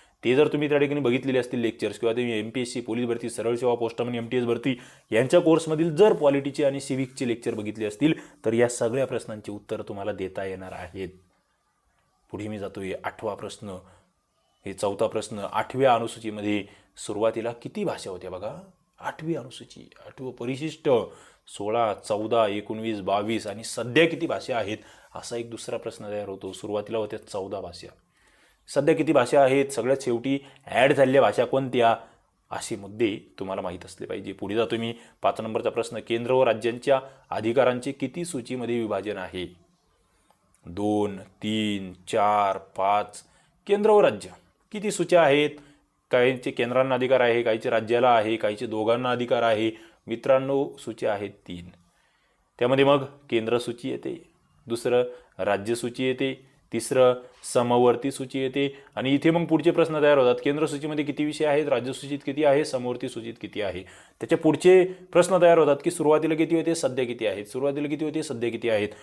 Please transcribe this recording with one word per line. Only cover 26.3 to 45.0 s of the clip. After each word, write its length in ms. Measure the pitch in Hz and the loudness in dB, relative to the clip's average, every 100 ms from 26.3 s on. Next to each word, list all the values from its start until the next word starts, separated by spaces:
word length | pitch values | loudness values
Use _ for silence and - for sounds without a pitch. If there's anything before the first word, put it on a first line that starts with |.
| 95 95 | -10 -12
सुरुवातीला 460 | 92 104 104 104 113 | -10 -6 -6 -4 -4
होत्या 280 | 107 110 - | -4 -8 -10
चौदा 340 | 101 98 98 | -10 -8 -10
भाषा, 260 | 90 87 87 - _ _ _ _ _ _ - | -12 -14 -20 -20 _ _ _ _ _ _ -6
सध्या 260 | 139 147 | 0 2
किती 180 | 151 156 | 2 2
भाषा 300 | 143 120 147 | 2 4 4
आहेत, 240 | 131 139 139 | 4 4 2
सगळ्यात 300 | 123 120 135 | -2 -2 0
शेवटी 380 | 123 117 131 139 - - - | 0 -2 -2 -4 -6 -20 -4
ॲड 260 | 107 135 | 4 4
झालेल्या 280 | 135 131 135 | 6 6 6
भाषा 240 | 110 104 | 6 4
कोणत्या, 520 | 117 135 135 123 117 110 - _ _ _ _ | 0 -2 0 2 4 2 -4 _ _ _ _
असे 260 | - - 104 | -12 -8 -10
मुद्दे 580 | 98 107 113 107 - - | -10 -2 -2 -2 -10 -12
तुम्हाला 240 | 95 95 | -8 -6
माहीत 220 | 92 87 | -6 -10
असले 220 | - - - | -14 -14 -10
पाहिजे. 260 | 95 101 | -10 -10
पुढे 220 | 95 98 | -10 -4
जातो 220 | 110 113 113 | -2 0 -2
मी. 180 | 113 117 - _ | -4 -8 -16 _
पाच 180 | 98 - | -2 -2
नंबरचा 300 | 110 110 113 | -4 -4 -2
प्रश्न, 280 | 117 113 113 - | -2 -4 -8 -4
केंद्र 240 | 117 120 | -2 2
व 100 | 131 | 4
राज्यांच्या 580 | 127 113 117 120 143 131 - - - | 4 2 -2 -2 0 0 0 -16 -10
अधिकारांचे 600 | 87 110 123 123 123 135 | -4 0 4 2 2 -4
किती 320 | 135 127 175 | -6 -8 -6
सूचीमध्ये 560 | 175 131 110 127 117 120 | -8 -8 -8 -8 -4 -4
विभाजन 360 | 110 101 101 98 | -2 -4 -4 -8
आहे? 400 | 92 92 87 - _ _ _ _ _ _ _ _ _ _ 87 | -8 -8 -10 -14 _ _ _ _ _ _ _ _ _ _ -14
दोन, 500 | 87 104 107 104 95 | -4 -2 0 -2 -6
तीन, 760 | 98 _ 107 110 107 101 95 | -16 _ -4 -2 -2 -4 -8
चार, 640 | 90 - 110 104 104 98 95 | -14 -4 0 2 4 2 -2
पाच. 640 | - - 95 104 107 - - _ _ _ - | -8 -4 0 0 -2 -12 -20 _ _ _ -2
केंद्र 240 | 202 214 | 2 6
व 100 | 208 | 6
राज्य 300 | 165 104 90 - _ _ _ | 6 2 -8 -18 _ _ _
किती 180 | 214 208 | -8 -4
सूच्या 320 | - | -4